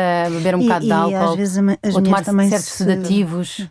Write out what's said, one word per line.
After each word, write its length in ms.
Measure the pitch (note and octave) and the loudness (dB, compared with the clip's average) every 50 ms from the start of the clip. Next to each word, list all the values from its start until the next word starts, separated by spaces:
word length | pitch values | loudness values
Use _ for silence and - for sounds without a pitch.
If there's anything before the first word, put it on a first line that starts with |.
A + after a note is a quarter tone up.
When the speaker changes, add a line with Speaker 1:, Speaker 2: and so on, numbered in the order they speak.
| F#3 F3+ F3 E3+ E3+ E3+ | 2 0 0 0 0 -2
Speaker 1:
beber 240 | E3 E3 E3 F#3 F#3 | -2 -2 0 0 0
um 40 | F3+ | 2
Speaker 2:
E, 20 | B3 | 2
Speaker 1:
bocado 240 | A#3 A3+ - - | 2 2 2 2
de 40 | A3+ E3 | 0 2
Speaker 2:
e 220 | D#3+ E3 E3+ G3 | 2 2 0 0
às 80 | F#3+ F3+ | 0 0
Speaker 1:
álcool, 140 | E3 E3+ | 0 0
Speaker 2:
vezes 220 | F#3 G3+ G3 F#3 G3 | 0 -2 -2 0 0
a 40 | G3+ | 2
ma-, 160 | G3 G3 - - | 0 0 0 -2
as 120 | G#3+ F#3 | -2 0
Speaker 1:
ou 60 | F#3 | 2
Speaker 2:
mulheres 40 | F#3+ | 2
Speaker 1:
tomar 200 | F#3+ G3 G3 F#3+ | 2 2 2 2
Speaker 2:
também 240 | G#3 G3+ G3 G3 G3+ | 0 2 2 2 2
Speaker 1:
certos 180 | G#3 G#3 F#3+ - | 2 0 -4 -6
Speaker 2:
se 80 | - - | -8 -4
Speaker 1:
sedativos." 880 | F#3+ G3 F#3+ F#3+ F#3 F3 F#3+ G3+ G3 E3 E3 F3 F3+ - - - G3+ E3 | -2 0 0 0 0 0 0 0 0 0 -2 -6 -6 -6 -8 -12 -12 -14